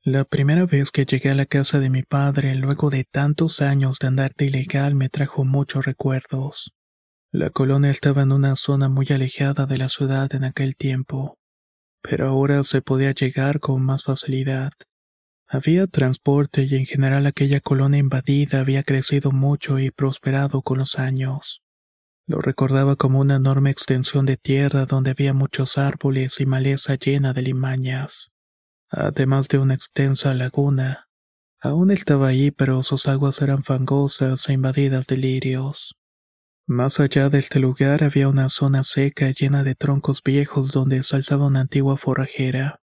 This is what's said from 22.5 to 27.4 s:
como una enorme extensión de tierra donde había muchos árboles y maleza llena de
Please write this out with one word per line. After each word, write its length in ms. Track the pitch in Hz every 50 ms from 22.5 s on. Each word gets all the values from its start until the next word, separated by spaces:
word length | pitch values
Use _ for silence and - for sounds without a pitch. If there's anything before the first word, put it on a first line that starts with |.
| 131 - 135 131 135 135 135 139 143
como 220 | - 139 131 131 135
una 180 | 139 139 139
enorme 340 | 135 131 135 135 139 139 139
extensión 560 | 135 - - - 135 127 131 - - 143 135
de 100 | 135 131
tierra 480 | - _ - 135 135 143 139 143 139 131
donde 280 | 131 139 131 131 135
había 200 | 131 - 143 139
muchos 460 | 135 135 139 - - - 135 - - 139
árboles 600 | 139 139 - - - 139 135 135 131 135 - -
y 40 | 139
maleza 520 | 135 131 131 131 139 139 135 - - 139
llena 360 | 131 - 139 139 143 139 131
de 80 | 131 131